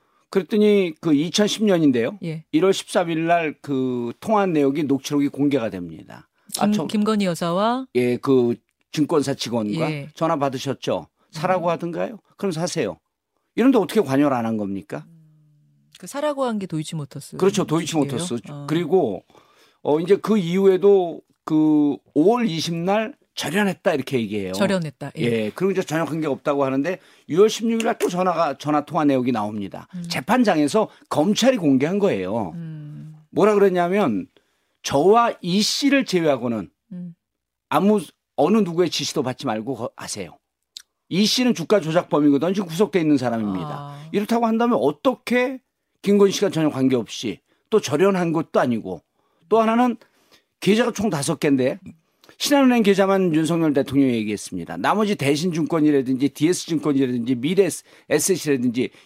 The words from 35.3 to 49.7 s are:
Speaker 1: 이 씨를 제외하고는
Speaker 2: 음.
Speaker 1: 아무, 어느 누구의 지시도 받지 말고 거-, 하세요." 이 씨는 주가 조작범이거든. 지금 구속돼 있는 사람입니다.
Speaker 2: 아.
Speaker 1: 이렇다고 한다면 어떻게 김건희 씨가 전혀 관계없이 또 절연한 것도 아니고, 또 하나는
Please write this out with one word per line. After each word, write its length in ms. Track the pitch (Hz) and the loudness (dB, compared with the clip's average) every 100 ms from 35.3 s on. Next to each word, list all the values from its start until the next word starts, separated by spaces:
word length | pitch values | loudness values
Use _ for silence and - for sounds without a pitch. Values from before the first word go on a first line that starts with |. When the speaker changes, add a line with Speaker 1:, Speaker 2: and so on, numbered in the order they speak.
| - | 0
Speaker 1:
이 180 | 175 196 | -2 0
씨를 460 | 208 - 277 277 - | 0 0 2 2 2
제외하고는 640 | 180 156 135 120 113 82 _ _ | 0 2 0 0 -4 -6 _ _
Speaker 2:
음. 220 | 180 175 170 _ _ _ _ _ | -14 -14 -16 _ _ _ _ _
Speaker 1:
아무, 320 | 147 196 214 - _ _ - | 2 4 2 0 _ _ -2
어느 200 | 151 220 | 2 2
누구의 300 | 175 165 170 | 2 0 -2
지시도 340 | - 139 165 | -2 -4 -4
받지 220 | 127 127 | -4 -6
말고 300 | 135 110 110 | -6 -6 -6
거-, 160 | 113 123 - | -8 -10 -10
하세요." 400 | - - 85 - _ _ _ - - _ _ | -12 -10 -12 -16 _ _ _ -20 -20 _ _
이 160 | 165 208 | 0 0
씨는 260 | - 247 | 2 0
주가 260 | 170 151 208 | 0 0 0
조작범이거든. 760 | 156 151 - 151 147 139 170 | 2 0 0 2 2 2 0
지금 120 | 196 175 | -2 -4
구속돼 300 | 165 208 185 | -2 0 0
있는 180 | 156 139 | 2 0
사람입니다. 500 | 123 113 104 92 80 | 0 -2 -4 -4 -6
Speaker 2:
아. 400 | 73 143 143 156 | -10 -12 -16 -8
Speaker 1:
이렇다고 340 | 185 208 233 233 | -6 -2 0 0
한다면 320 | 220 240 196 | 0 0 2
어떻게 800 | 135 - 269 247 - 247 254 262 - _ _ _ | 0 0 -2 -2 -2 0 0 -4 -16 _ _ _
김건희 320 | 196 202 196 | 0 4 4
씨가 160 | 180 190 | 2 -2
전혀 200 | 160 151 | 0 -2
관계없이 720 | 131 131 123 107 - 110 85 _ _ _ | 0 0 0 -2 -8 -8 -8 _ _ _
또 120 | 214 | 0
절연한 500 | - 147 196 185 170 | 2 2 2 2 0
것도 280 | 160 147 214 | -2 -2 0
아니고, 420 | 143 117 92 85 - _ _ _ 165 | 0 -2 -6 -12 -14 _ _ _ _
또 100 | 220 | 2
하나는 380 | 220 | 2